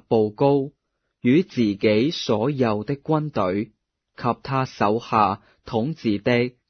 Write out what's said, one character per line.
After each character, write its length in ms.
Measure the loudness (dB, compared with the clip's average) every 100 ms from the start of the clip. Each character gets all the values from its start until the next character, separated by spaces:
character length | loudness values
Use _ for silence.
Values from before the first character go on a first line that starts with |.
| -2
布 220 | 0 2
高 420 | 2 2 2 -2 -10 _ _ _ _
與 240 | 2 2
自 320 | 2 0 -2 2
己 360 | 2 2 0
所 380 | -2 -2 -2 0
有 360 | -2 -2 -2 -4
的 100 | -8
軍 340 | -2 -2 -2
隊 360 | -2 -2 -2 -4 _ _ _ _ -8
及 240 | -6 -4
他 220 | -4 -4
手 380 | -4 -2 0 0
下 400 | 0 0 2 0 _ _ -8
統 280 | -4 -4
治 260 | -4 -2 -2
的 360 | 0 0 0 -6 _